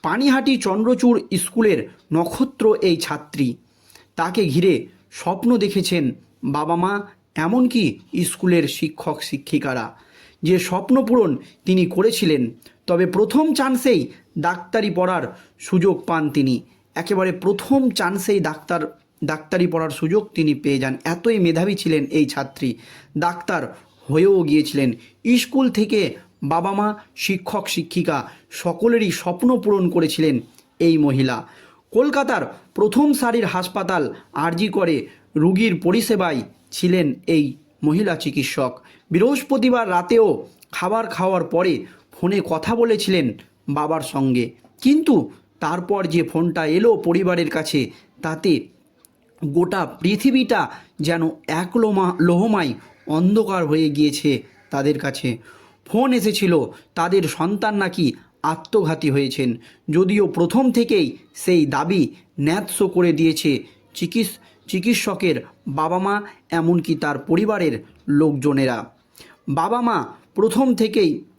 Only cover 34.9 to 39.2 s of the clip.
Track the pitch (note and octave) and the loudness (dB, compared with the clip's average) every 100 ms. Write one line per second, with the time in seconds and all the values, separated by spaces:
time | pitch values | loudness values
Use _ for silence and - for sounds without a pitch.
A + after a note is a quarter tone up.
34.9 | D3 - - _ D#3 D#3+ F#3+ A3+ F3+ E3+ | 0 -4 -18 _ 0 2 4 2 0 0
35.9 | G#3 - G#3+ F3+ C#3 G#2 _ _ - F3+ | 0 2 0 0 -4 -8 _ _ -4 0
36.9 | F3+ D3+ B2 - E3 C#3+ B2+ _ _ D3 | 2 0 -2 0 0 0 -4 _ _ 0
37.9 | D#3+ G#3 D#3+ D3+ C#3 B2+ - C3 - _ | 2 0 -2 -4 -4 -4 -4 -4 -6 _
38.9 | - _ E3+ | -20 _ 2